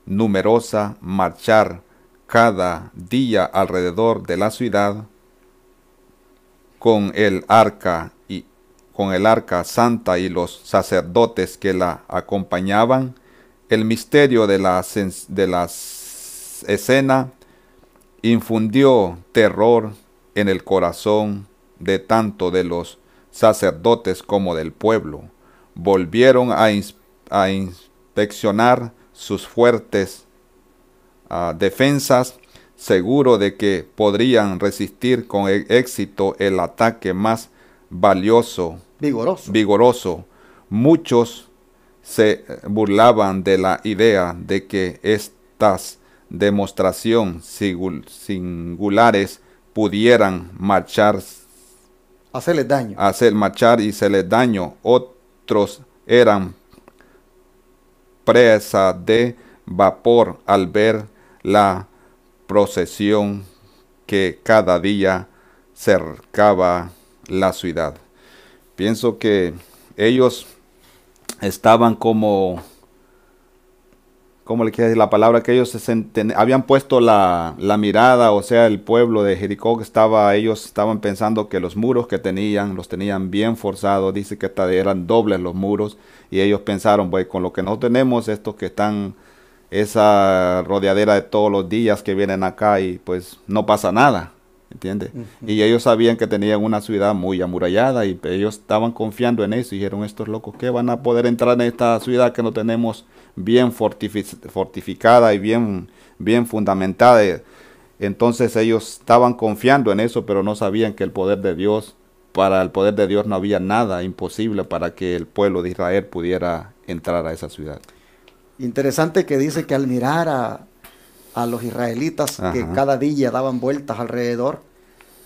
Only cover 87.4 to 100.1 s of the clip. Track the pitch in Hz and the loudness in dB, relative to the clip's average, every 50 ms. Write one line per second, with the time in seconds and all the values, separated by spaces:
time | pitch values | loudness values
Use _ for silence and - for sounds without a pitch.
87.4 | 90 87 - - 92 98 110 120 - 117 120 131 135 127 123 117 107 110 107 104 | -6 -6 -6 -6 -4 -4 -4 -2 -2 0 2 2 2 2 0 -2 -2 -4 -6 -6
88.4 | - 110 104 - 101 92 - - 104 107 107 101 101 95 - - _ _ _ _ | -8 -10 -10 -8 -10 -8 -4 -4 -2 -2 -2 -4 -6 -8 -10 -14 _ _ _ _
89.4 | _ _ _ _ _ _ - 101 107 101 - 110 104 107 104 101 98 98 95 92 | _ _ _ _ _ _ -4 -4 -4 -2 0 2 4 4 4 4 4 4 2 2
90.4 | 90 90 90 92 87 - 98 98 98 98 95 101 107 107 104 98 95 - - 107 | 2 0 0 -2 -2 -2 -2 0 0 0 2 2 2 4 2 2 0 0 0 0
91.4 | 104 104 101 98 92 87 104 117 117 107 101 101 - 104 98 98 101 95 95 95 | 2 2 0 0 -2 -4 -4 -2 0 0 -2 -2 -4 -4 -4 -2 -2 -2 -2 -2
92.4 | 95 92 90 - 110 104 104 95 95 92 90 90 - - 90 90 90 - - - | -4 -4 -4 -2 0 2 2 2 0 -4 -6 -8 -8 -8 -8 -8 -8 -12 -20 -20
93.4 | _ - 98 107 104 107 107 104 - 92 92 113 139 143 117 87 78 - - _ | _ -4 -4 -2 0 0 0 0 0 0 2 4 4 4 2 0 -4 -10 -16 _
94.4 | _ _ _ _ _ _ - - - 92 98 104 - 113 - 127 117 104 - _ | _ _ _ _ _ _ -20 -14 -10 -8 -8 -8 -8 -10 -12 -16 -18 -18 -20 _
95.4 | 117 107 107 107 104 110 117 117 - 127 113 110 117 117 117 113 113 101 107 101 | -8 -4 0 2 4 4 4 4 4 4 4 4 4 2 2 2 -2 -2 -2 -2
96.4 | 101 104 107 104 104 110 107 104 104 - 110 98 101 104 107 95 87 95 95 90 | 0 0 0 0 0 -2 -2 -4 -4 -4 -2 0 0 0 0 -2 -2 -4 -2 -2
97.4 | 92 90 90 87 90 87 92 104 123 135 131 120 107 98 90 - - 76 90 98 | -4 -4 -4 -4 -2 0 0 0 0 0 0 -2 -2 -4 -4 -6 -6 -6 -4 -2
98.4 | 101 107 107 - _ - 104 107 113 117 117 - 113 110 104 - 123 120 120 113 | -4 -4 -6 -8 _ -2 -2 -2 -2 -2 -4 -6 -8 -8 -4 -2 -2 0 0 0
99.4 | 101 98 110 123 120 - 101 98 101 98 98 101 107 104 | -2 -2 -2 -4 -6 -6 -8 -8 -6 -6 -6 -6 -8 -8